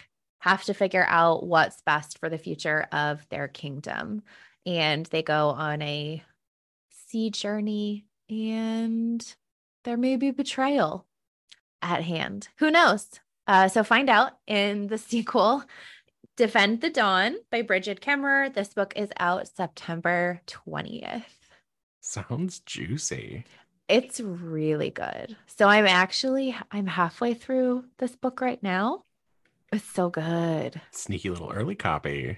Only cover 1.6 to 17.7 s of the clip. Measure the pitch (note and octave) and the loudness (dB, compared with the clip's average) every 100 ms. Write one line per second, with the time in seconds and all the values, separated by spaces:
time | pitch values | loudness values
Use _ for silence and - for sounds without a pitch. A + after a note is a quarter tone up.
1.6 | A#2+ - - D3+ D3 - E3 D#3+ E3 D3+ | 2 0 -2 -2 -2 -10 -8 -6 -8 -6
2.6 | D#3+ D#3 - D3 D3 D3 - D3+ C#3 - | -2 -2 0 -2 -2 -4 -8 -8 -8 -10
3.6 | D3+ C#3 - - - G#3+ - - - _ | -12 -10 -8 -8 -8 -10 -12 -20 -20 _
4.6 | F#3 F3 D#3 D#3 D#3+ D#3+ D#3+ D3+ D3+ C#3+ | -6 -2 0 -2 -2 -4 0 2 2 0
5.6 | D#3 D3+ D3 D3 D3 D#3+ - _ _ _ | -4 -4 -4 -6 -6 -10 -14 _ _ _
6.6 | _ _ _ - - A3+ A3 G#3 G#3 G#3+ | _ _ _ -20 -10 -4 -4 -4 -4 -4
7.6 | G#3 G#3 G#3 G#3 - _ _ A3 A3 A3 | -2 -2 -4 -6 -10 _ _ -6 -4 -2
8.6 | A3+ A3+ A3+ A3+ A3+ A#3 - - _ _ | -2 -2 -2 -2 -2 -4 -8 -20 _ _
9.6 | _ _ B3 A#3+ B3+ C4 C#4 C4+ C4+ - | _ _ -6 0 0 2 0 -2 -4 -2
10.6 | C4+ C#4+ E3 F#3+ - _ _ _ _ - | 0 2 2 -2 -14 _ _ _ _ -20
11.6 | _ _ E3+ E3+ E3 E3 C#3 G3+ - _ | _ _ -2 -2 0 -4 -4 -8 -14 _
12.6 | D#4 E4 D#4 G3+ - - _ _ - F#3+ | 2 6 6 4 -4 -20 _ _ 4 6
13.6 | F#3+ A3+ G#3 A#3 C4+ G#3+ C4 - - G#3 | 6 4 4 4 6 4 4 -2 -4 0
14.6 | G3+ G#3 G3+ A3 - A#3 - A3+ G3 C4+ | 0 -2 -4 -6 -2 -4 0 4 4 4
15.6 | - - - - _ _ _ - A3+ A3 | -2 -20 -20 -20 _ _ _ 0 2 4
16.6 | G3+ A3+ D#4+ D4+ G#3 F#3 G#3 F#4+ - A#3 | 4 2 -2 2 2 4 2 -2 -4 -4
17.6 | A#3 | 0